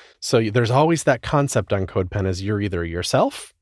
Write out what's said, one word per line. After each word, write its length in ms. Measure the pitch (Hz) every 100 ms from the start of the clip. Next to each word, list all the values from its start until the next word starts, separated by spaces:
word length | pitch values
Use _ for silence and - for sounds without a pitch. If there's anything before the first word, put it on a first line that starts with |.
| - _
So 180 | - 120
y-, 120 | 113
there's 200 | 110 117
always 340 | 127 156 165
that 180 | - 127
concept 500 | - 147 143 123 98
on 140 | 101 95
CodePen, 400 | - 90 104 95
is 160 | 92
you're 180 | 98 104
either 240 | 101 90
yourself 720 | 85 85 90 131 240 - - _